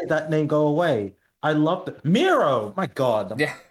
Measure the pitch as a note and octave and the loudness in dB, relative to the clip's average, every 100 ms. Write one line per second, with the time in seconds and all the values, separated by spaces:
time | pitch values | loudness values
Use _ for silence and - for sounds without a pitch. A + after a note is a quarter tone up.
0 | E3+ D#3 D#3 D#3 D3 D3+ D3+ D3+ E3+ A#2 | 0 -2 0 0 0 2 2 2 2 0
1 | G2+ - _ _ D3+ D3+ E3 F#3 - - | -4 -10 _ _ -2 2 0 0 -6 -6
2 | D3 G#3+ F#4+ D4 D#3+ B2 G#2 F#3 E3+ - | 0 2 2 2 2 0 -2 -6 -6 -2
3 | B2+ G#2+ F#2+ A#2 D3 - - | 0 0 -2 -4 -4 -6 -6